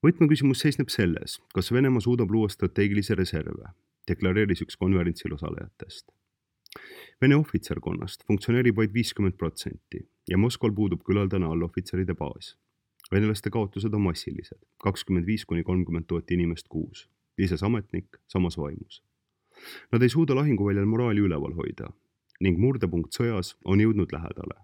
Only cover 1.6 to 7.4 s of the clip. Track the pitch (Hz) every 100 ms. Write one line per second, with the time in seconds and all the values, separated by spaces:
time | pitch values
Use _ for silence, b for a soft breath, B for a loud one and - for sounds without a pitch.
1.6 | 90 123 135 123 120 120 98 110 107 -
2.6 | 95 - 101 101 98 95 92 78 76 73
3.6 | - - _ _ - 90 92 95 101 87
4.6 | - - 95 95 87 85 82 78 80 -
5.6 | - _ - - _ _ _ _ _ _
6.6 | _ - B B B B 131 143